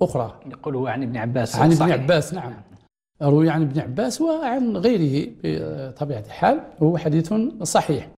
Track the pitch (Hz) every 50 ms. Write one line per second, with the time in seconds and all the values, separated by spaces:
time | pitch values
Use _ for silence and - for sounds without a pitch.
0 | 185 - - 131 117 110 - - - 143 131 - - 156 139 127 131 127 110 131
1 | 135 117 123 117 117 120 123 127 113 - - 113 139 160 165 147 165 180 156 127
2 | 131 147 175 156 147 - 175 180 135 127 113 104 - - - - _ _ _ _
3 | _ _ _ - 147 143 143 151 160 160 147 160 160 139 131 156 - 120 127 180
4 | 233 254 - - 320 330 311 320 320 240 240 277 254 233 208 185 175 240 247 190
5 | 160 143 131 147 - - - - - 165 156 160 160 156 156 147 135 131 123 -
6 | 151 143 131 107 107 - - - 170 202 277 311 - - - - 156 156 175 160
7 | - 160 147 165 165 - 214 220 220 285 - - 175 - - 196 - - 147 123
8 | - - -